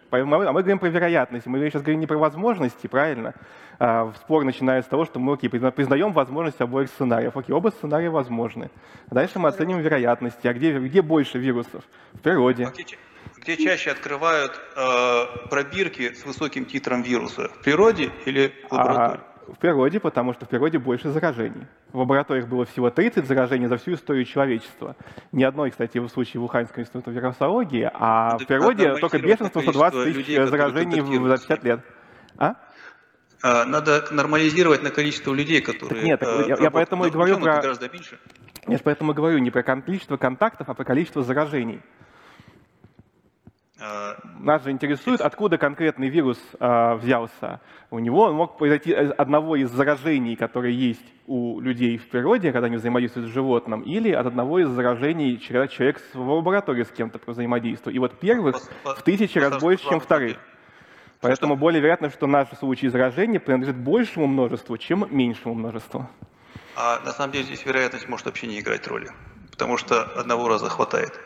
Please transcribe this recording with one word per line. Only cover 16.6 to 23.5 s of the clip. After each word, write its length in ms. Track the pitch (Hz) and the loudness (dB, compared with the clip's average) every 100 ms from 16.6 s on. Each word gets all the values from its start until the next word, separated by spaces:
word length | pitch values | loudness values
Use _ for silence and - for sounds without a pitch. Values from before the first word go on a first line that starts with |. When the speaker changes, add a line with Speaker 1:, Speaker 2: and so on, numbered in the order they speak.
| 127 | -8
Speaker 2:
титром 360 | 139 127 123 | -6 -2 -2
вируса? 460 | 120 123 123 - 120 | 0 -2 -2 -8 -10
В 140 | - | -4
природе 480 | - 151 220 208 - - - | 2 4 4 4 -2 -6 -4
или 260 | 135 139 - - | 0 0 -2 -4
в 40 | |
лаборатории? 480 | 127 127 123 117 - | 0 2 4 2 0
Speaker 1:
А, 320 | - - - | -12 -20 -20
в 60 | - | -2
природе, 420 | 170 147 131 196 | 2 4 2 2
потому 320 | 165 - 123 | -2 0 0
что 120 | 120 | -4
в 40 | 120 | -4
природе 300 | 123 151 160 | 0 0 0
больше 320 | 127 120 156 | -2 -2 -2
заражений. 560 | 147 170 120 113 110 - _ _ | -2 -2 -2 -6 -8 -16 _ _
В 60 | 127 | -2
лабораториях 500 | 127 139 143 135 120 | 2 2 2 -2 -2
было 160 | 123 | -2
всего 260 | 120 - 123 | -2 0 0
тридцать 360 | 120 220 220 135 | 2 0 0 0
заражений 420 | 131 123 | 2 2